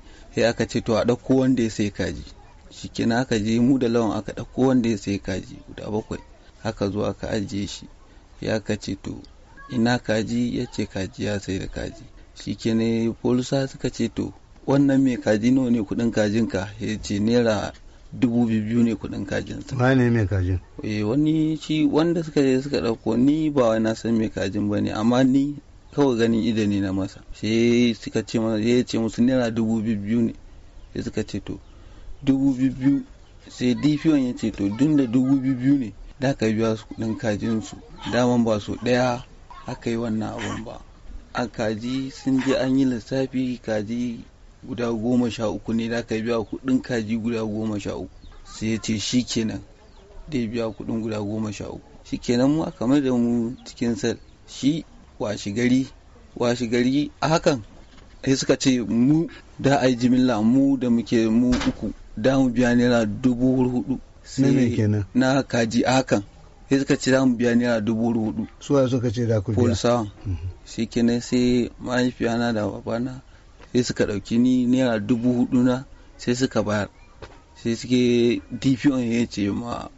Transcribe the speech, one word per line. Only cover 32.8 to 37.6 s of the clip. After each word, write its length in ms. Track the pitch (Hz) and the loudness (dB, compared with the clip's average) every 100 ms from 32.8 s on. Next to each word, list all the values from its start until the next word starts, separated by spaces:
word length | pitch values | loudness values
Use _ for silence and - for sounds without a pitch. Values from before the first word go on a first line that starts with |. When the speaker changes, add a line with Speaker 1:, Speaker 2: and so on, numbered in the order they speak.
| 135 139 127 - - - - | 2 2 -2 -16 -20 -20 -16
Speaker 1:
Sai 260 | - 123 | -2 0
D 220 | 113 139 147 | 2 2 2
P 140 | 160 | 2
O 60 | 147 | 2
ya 160 | 123 | 2
ce, 160 | - 110 | -2 -4
To, 180 | - 101 | -2 -2
duk 280 | 110 151 147 | 2 2 4
da 100 | 123 | 2
dubu 300 | 127 127 139 | 2 4 2
biyu 400 | 131 127 131 143 | 2 0 2 2
ne, 140 | 107 - - - | 0 -10 -16 -4
da 140 | 127 | -2
ka 120 | - 110 | 0 0
biya 300 | 110 113 110 | 2 0 -2
su 80 | - | -6
kuɗin 300 | - 110 104 | -8 -6 -4
kajinsu. 580 | 113 104 110 113 | -4 -2 -2 -2